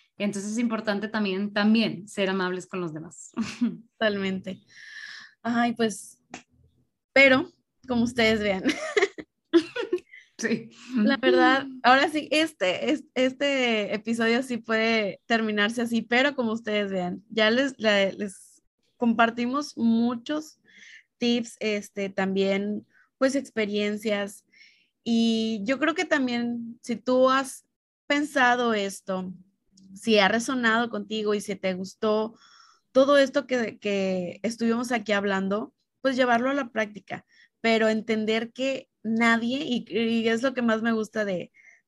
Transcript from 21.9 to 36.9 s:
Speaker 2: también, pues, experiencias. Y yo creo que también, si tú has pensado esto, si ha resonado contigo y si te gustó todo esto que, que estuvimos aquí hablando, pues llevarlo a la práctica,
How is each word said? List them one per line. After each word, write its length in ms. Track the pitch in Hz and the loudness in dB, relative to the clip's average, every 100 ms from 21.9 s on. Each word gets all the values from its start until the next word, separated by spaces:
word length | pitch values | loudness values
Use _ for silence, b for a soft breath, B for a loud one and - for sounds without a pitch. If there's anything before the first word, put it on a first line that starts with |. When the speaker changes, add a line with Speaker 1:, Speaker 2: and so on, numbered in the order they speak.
| - 196 | -8 -6
Speaker 2:
también, 800 | 196 190 190 196 196 208 208 - b b - | -2 0 2 2 0 -2 -6 -10 b b -2
pues, 180 | 269 277 | 0 0
experiencias. 1080 | 262 220 208 208 208 208 214 202 202 - _ b b b b _ | -4 -4 -2 -2 -2 -2 -4 -4 -4 -10 _ b b b b _
Y 580 | 226 226 226 226 220 220 196 | 0 2 4 2 0 -2 -2
yo 120 | 262 | 0
creo 160 | 311 | 0
que 120 | 330 359 | -2 0
también, 720 | 302 254 240 240 240 233 - | 0 0 -2 -4 -6 -10 -12
si 140 | - 233 | -8 -6
tú 340 | - 254 262 | 0 4 4
has 360 | 262 269 - _ _ _ _ - | 4 0 -8 _ _ _ _ -2
pensado 640 | 294 294 277 247 247 233 | -2 0 2 2 2 2
esto, 600 | 214 196 190 - 185 185 175 _ _ _ _ - | 0 -2 -8 -6 -6 -6 -12 _ _ _ _ -20
si 260 | - 226 208 | -6 2 4
ha 100 | 190 | 6
resonado 600 | 226 233 254 233 226 233 | 2 -2 0 2 2 -2
contigo 440 | 208 202 220 208 | -6 -6 -4 -2
y 80 | 208 | -2
si 160 | 202 190 | -4 -6
te 160 | 190 | -4
gustó 600 | 185 185 - 220 214 220 - b b b b _ | -4 -8 -4 0 0 -2 -8 b b b b _
todo 240 | 262 269 285 | 4 6 6
esto 280 | 269 285 277 | 4 0 -2
que, 320 | 254 220 - | -4 -4 -6
que 640 | 208 202 190 185 175 - | -4 -2 -2 -2 -6 -6
estuvimos 500 | 233 233 233 226 247 | -8 -2 0 0 -2
aquí 180 | 233 214 | -4 -2
hablando, 600 | 202 202 190 190 208 277 _ _ _ | -2 0 -2 -2 -4 -6 _ _ _
pues 140 | 269 247 | -2 2
llevarlo 340 | 247 233 262 | 2 2 2
a 40 | |
la 160 | 285 254 | -2 -4
práctica, 560 | 220 214 | -6 -6